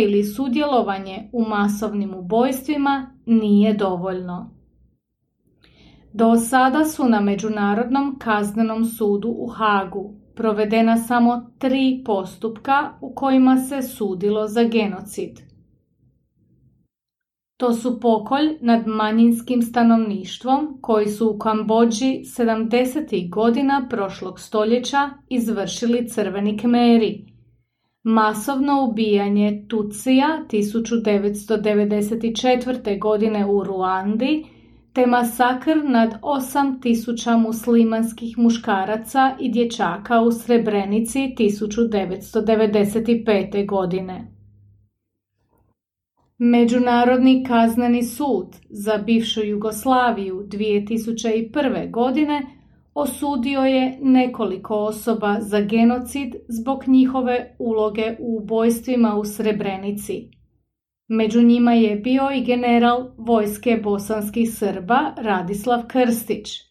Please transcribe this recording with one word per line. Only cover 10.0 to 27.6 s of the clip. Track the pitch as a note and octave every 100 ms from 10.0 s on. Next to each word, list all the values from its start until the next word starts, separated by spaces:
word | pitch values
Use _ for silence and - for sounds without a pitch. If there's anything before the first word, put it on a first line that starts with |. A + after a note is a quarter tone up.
| F#3 - _
provedena | - A3+ G#3 G#3 A3+ A3+ A3+
samo | A3+ A#3+ A#3+ A#3+ - _
tri | C4 C4+ C4 B3+ -
postupka | G3 F3+ - A3+ A3 - C#4 D4 -
u | C4+
kojima | - C4+ C4 B3+ C4
se | - C#4
sudilo | B3 - G3+ F3+ G3+ G#3+ G#3+
za | A3+
genocid. | A#3 A3+ G3 - - - F3+ - - _ _ _ _ _ _ _ _ _ _ _ _ _ _ _ _ _ _ _ _ -
To | B3
su | A#3 B3+ A#3
pokolj | A#3 A3 - C4+ D#4 D#4
nad | A#3 A3+ A3
manjinskim | A3 G#3+ A3+ A#3 A#3 - B3
stanovništvom | A#3 A#3+ A#3 A3+ G#3+ F#3 F3+ - B3 C#4 D4+ -
koji | - G#3+ G#3
su | G#3 A3+
u | G#3
Kambodži | A3 G#3+ G#3 A3 A#3 A3 C4 C4
sedamdesetih | - - A#3 A3 A3 A#3+ B3+ D4+ D4+ F#3+ F3
godina | G#3 A3+ A#3+ C4+ C#4 B3+
prošlog | G3+ F#3+ - F#3 F3
stoljeća | - A3 G#3+ B3 B3 C#4 C#4+ - _
izvršili | B3+ A3 G3+ F#3+ - A#3 A#3+ A#3
Crveni | - G3 G3 G#3 G#3+
Kmeri, | A#3+ A#3+ A#3+ A#3 G#3+ - - _ _ _